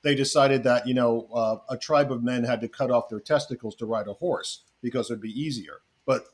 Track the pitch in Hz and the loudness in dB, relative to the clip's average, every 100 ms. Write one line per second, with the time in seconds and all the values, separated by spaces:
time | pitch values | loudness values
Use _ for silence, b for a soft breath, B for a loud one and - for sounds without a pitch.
0 | 147 139 135 147 139 135 123 123 123 127 | 2 0 2 4 6 4 4 2 2 2
1 | 120 117 117 117 110 110 - 127 - 151 | 2 2 -2 -2 0 -2 -6 -10 2 2
2 | 139 123 117 123 120 117 110 - 131 120 | 4 0 -2 -2 0 -2 -4 -4 2 2
3 | - 107 - 147 - 127 110 - 110 92 | 0 -10 0 0 0 -8 -10 -8 -6 -4
4 | 92 101 180 98 80 - _ _ 123 127 | -6 -6 -4 -4 -6 -12 _ _ -6 -4
5 | 113 113 110 110 156 123 78 - _ _ | -4 -6 -8 -6 -6 -6 -10 -18 _ _
6 | - 135 - | -2 -2 -4